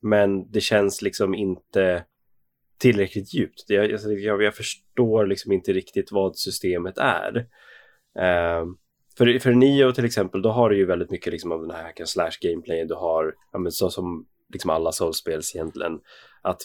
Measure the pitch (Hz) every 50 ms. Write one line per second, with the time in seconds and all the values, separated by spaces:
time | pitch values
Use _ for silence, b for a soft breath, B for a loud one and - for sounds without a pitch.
0 | - 107 107 104 101 98 98 98 90 - 110 110 101 - 113 104 101 98 95 -
1 | - 101 - - 104 95 95 92 104 95 92 - - _ - 104 95 92 90 87
2 | - _ _ _ _ _ _ _ _ _ _ _ _ _ _ - - 127 117 104
3 | 98 92 - 104 95 - - 160 101 78 _ - - - 101 101 107 107 107 107
4 | 104 107 107 98 98 107 107 101 104 104 101 - 110 - - - _ _ _ -
5 | 123 113 110 110 107 95 98 - - - 101 95 - - 95 95 92 - - 101
6 | 95 - - 101 95 95 92 - - 98 92 - - 92 90 87 87 92 98 -
7 | - 135 101 87 - - - - 120 - b b b b b b b b b b
8 | b b - - 90 90 90 87 85 85 85 82 82 85 90 - _ _ _ _
9 | _ _ _ - 120 120 123 127 - 131 120 123 127 139 139 139 135 131 127 127
10 | 123 117 - - 101 92 - 104 95 110 107 123 120 110 104 98 95 90 90 87
11 | 90 - 95 87 - - 85 80 82 87 82 82 80 82 85 82 82 85 82 -
12 | 87 80 - 95 85 82 80 - - 90 85 78 82 - 85 82 82 82 82 78
13 | 90 85 82 80 78 78 78 _ _ _ - 98 90 87 82 - 98 90 - -
14 | 90 90 87 80 - _ _ _ _ _ - 92 - 92 80 82 82 82 80 -
15 | - 82 80 - - - 80 78 78 - - 85 80 80 - - - 85 82 78
16 | - b b b b b b b b 95 90 - -